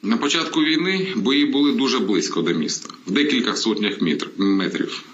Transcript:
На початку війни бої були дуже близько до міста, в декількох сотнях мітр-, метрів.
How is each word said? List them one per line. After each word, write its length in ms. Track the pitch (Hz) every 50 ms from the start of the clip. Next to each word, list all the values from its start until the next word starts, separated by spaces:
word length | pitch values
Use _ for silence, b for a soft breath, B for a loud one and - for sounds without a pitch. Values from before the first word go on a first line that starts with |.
| -
На 140 | 98 117
початку 440 | 117 139 147 147 165 160 - - 160
війни 520 | 156 156 160 156 170 185 190 190 185 190 -
бої 300 | 160 98 120 139 143 147
були 260 | 135 127 139 143 143 127
дуже 260 | 117 135 127 123 127
близько 440 | 104 95 104 87 - - - 90 82
до 120 | 82 85
міста, 340 | 82 78 - - - - - - - -
в 40 | -
декількох 480 | 95 143 147 147 139 127 117 107 101 -
сотнях 420 | - 113 107 - 104 101 95 -
мітр-, 280 | - 85 76 - - - -
метрів. 680 | - 98 98 98 98 95 82 - - - - - - - -